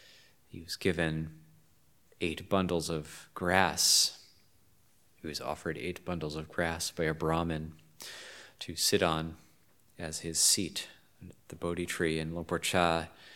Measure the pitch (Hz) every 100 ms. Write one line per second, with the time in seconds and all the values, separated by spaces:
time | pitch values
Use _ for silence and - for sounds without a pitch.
0 | - - - _ _ - 85 - 98 85
1 | 82 78 78 - - - _ _ _ _
2 | _ - 87 76 90 98 90 87 80 80
3 | 73 - - - 90 92 90 73 - -
4 | - - - _ _ _ _ _ _ _
5 | _ _ 80 73 123 76 85 78 73 87
6 | - 87 78 76 78 - 85 82 - -
7 | 80 78 80 80 85 78 78 - - _
8 | - - - - - _ - 80 - 101
9 | 87 80 82 82 - _ _ _ _ -
10 | 82 78 82 80 - - 90 - - -
11 | _ _ 92 - - - 87 87 87 -
12 | 82 80 80 85 82 85 - 92 87 82
13 | 82 - -